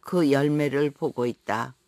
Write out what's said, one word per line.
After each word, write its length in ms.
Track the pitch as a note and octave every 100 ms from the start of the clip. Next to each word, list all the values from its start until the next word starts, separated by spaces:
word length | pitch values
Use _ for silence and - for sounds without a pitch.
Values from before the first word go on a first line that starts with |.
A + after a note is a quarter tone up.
그 300 | - F3+ D3+
열매를 600 | C#3 D3 D3 C#3+ C#3 D3
보고 340 | - D3+ -
있다. 500 | B2 - - G#2+ B2+ -